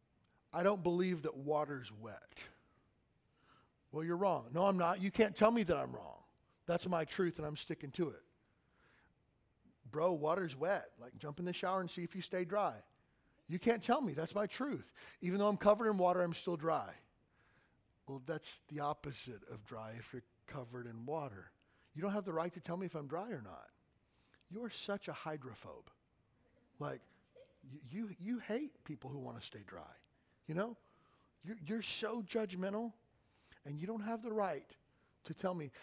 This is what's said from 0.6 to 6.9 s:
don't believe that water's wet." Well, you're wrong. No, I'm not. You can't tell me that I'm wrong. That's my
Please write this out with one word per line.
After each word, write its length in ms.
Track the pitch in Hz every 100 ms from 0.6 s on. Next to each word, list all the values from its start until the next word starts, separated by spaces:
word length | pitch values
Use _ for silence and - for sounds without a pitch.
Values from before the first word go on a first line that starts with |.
don't 180 | 185 202
believe 420 | 175 175 185 175
that 120 | 151 135
water's 560 | 143 151 147 139 110
wet." 420 | 107 110 101 - - - - _ _ _ _ _ _ _ _ _ - _ _ _
Well, 120 | 147
you're 140 | 160 170
wrong. 280 | 196 151 120
No, 120 | 143 196
I'm 120 | 190
not. 240 | 170 190
You 100 | 190
can't 240 | - 214 185
tell 160 | 214
me 120 | 233
that 120 | 180 151
I'm 160 | 127
wrong. 280 | 123 76 - - _ _ _ -
That's 220 | 170
my 160 | 180